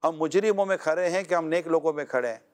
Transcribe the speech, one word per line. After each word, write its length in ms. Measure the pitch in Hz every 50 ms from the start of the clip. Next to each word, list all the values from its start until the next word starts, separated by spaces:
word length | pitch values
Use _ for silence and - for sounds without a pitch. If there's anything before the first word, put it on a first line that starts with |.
| -
ہم 80 | 160 165 156
مجرموں 480 | 156 156 139 190 202 220 208 196 202
میں 120 | 190 190 175
کھڑے 320 | - 160 156 170 180 175
ہیں 140 | 170 185 196
کہ 100 | 165 175
ہم 120 | 170 165 160
نیک 200 | 160 175 165 165
لوگوں 260 | 165 165 147 160 156
میں 120 | 147 143
کھڑے 220 | - - 127 123 120
ہیں؟ 120 | 113 110 _ _